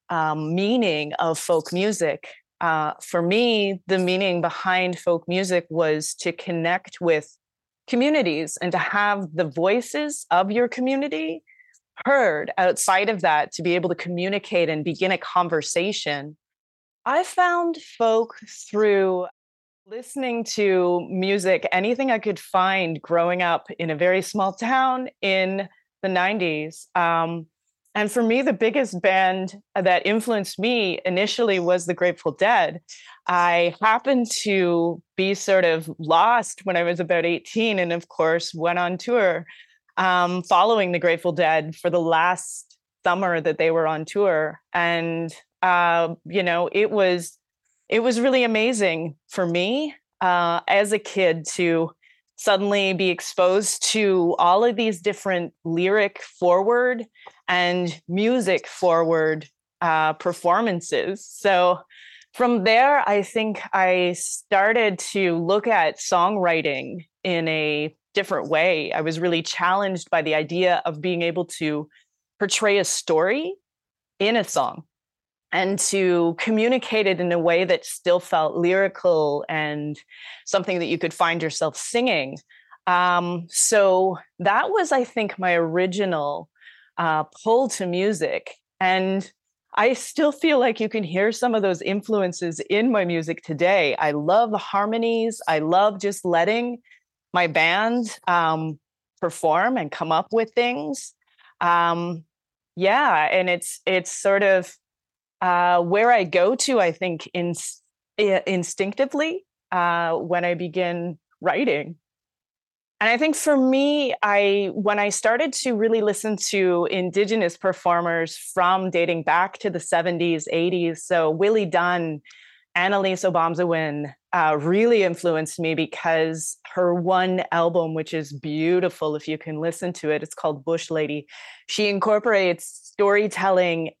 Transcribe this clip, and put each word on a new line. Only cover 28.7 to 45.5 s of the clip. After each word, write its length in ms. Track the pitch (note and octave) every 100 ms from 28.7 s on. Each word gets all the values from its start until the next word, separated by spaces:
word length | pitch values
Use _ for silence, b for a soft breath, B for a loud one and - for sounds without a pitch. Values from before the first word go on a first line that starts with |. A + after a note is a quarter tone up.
| B3+ A#3+ F3+
band 600 | F#3+ F#3+ F#3 F#3+ F#3 G3+ _
that 320 | G3+ F#3 F3+ F#3+
influenced 520 | A3 A#3 G#3+ F#3+ -
me 420 | A3 B3 G3 - F#3
initially 520 | F3+ G#3 - A#3 F#3+
was 280 | F3 F3+ E3+
the 80 |
Grateful 380 | F3 F3+ - E3
Dead. 480 | C#3 G3 A#3 D#3+ E3 - B B B -
I 480 | F3 F3 F3 F3 D#3+
happened 480 | G#3+ A3+ B3 C4 A3+ -
to 600 | G#3+ F#3+ F3 E3+ E3+ E3+ _ -
be 180 | F#3+
sort 300 | G3 - F#3+
of 260 | F3 D#3+ D#3+ -
lost 640 | D#3 E3 G#3+ A#3+ G#3+ -
when 120 | F#3+ F3
I 80 |
was 160 | E3+ F3
about 260 | E3+ F3 E3
eighteen, 520 | E3+ - A3 A3+ G3+
and 120 | F3
of 160 | E3+ -
course 460 | - D#3+ E3 E3
went 240 | E3 E3 F3
on 200 | F3 F3+
tour, 480 | - A#3+ F#3+ E3 E3 B B B _ -
um, 480 | F#3 F3+ F3 F3+
following 480 | F3 F3+ G#3 A3+ F#3
the 80 | F3
Grateful 320 | F3 E3 F3
Dead 420 | D#3+ E3 D#3+ D3+
for 160 | D#3+ F3
the 100 | E3+
last 800 | E3 D#3+ F3 F3+ - - - _ _ _
summer 360 | F#3 F3 F#3+ E3
that 180 | D#3 D#3
they 140 | D#3+
were 160 | E3 D#3+
on 160 | D#3
tour. 560 | D#3+ G3+ G3+ D#3+ D#3 D#3+ _
And, 640 | F3 E3+ E3+ E3 E3 E3 - _